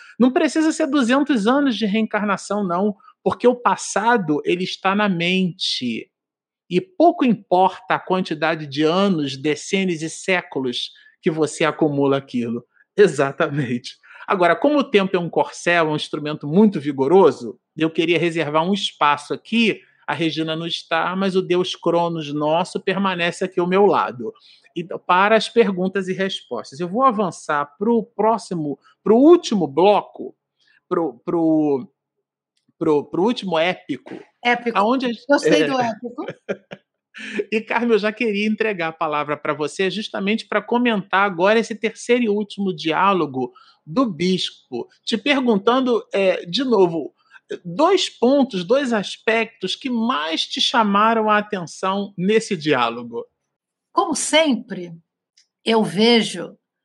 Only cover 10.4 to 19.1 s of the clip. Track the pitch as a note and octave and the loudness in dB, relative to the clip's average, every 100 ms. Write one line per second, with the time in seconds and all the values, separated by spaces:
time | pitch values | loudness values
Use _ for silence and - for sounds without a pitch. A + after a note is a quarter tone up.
10.4 | - C#3+ B2+ B2 - - _ _ F#3 D#3+ | -2 -6 -4 -6 -10 -14 _ _ -4 0
11.4 | D3 - D#3 - D#3 C#3 C#3 C#3 C3+ B2 | -2 0 -2 2 0 2 0 0 -2 -6
12.4 | A#2 A#2 - _ _ - F#3+ C#3+ C3+ C#3 | -4 -6 -10 _ _ 4 4 4 -2 0
13.4 | D#3 C#3+ B2+ B2 - - _ - - G3+ | -2 -2 -4 -4 -8 -20 _ -12 -2 2
14.4 | F3 E3 C#4+ D4 - G#3 F#3+ F3+ E3+ D#3 | 4 4 2 2 2 2 2 -2 -2 -2
15.4 | C#3+ - F3 F3 D#3+ D3+ - D#3 D3 D3+ | -2 -2 0 2 2 -2 -6 -8 -6 -8
16.4 | D3 E3+ A3 G3 C#3+ C3+ C3+ F#3 D#3+ A2+ | 0 4 4 2 -6 -2 4 6 6 4
17.4 | A#2 - _ D#3 D#3+ D#3+ D#3+ E3 E3+ E3 | -10 -14 _ -4 -2 0 0 0 0 -2
18.4 | D3 D#3 F3 G3+ - - D3 | -2 0 0 -2 -4 0 0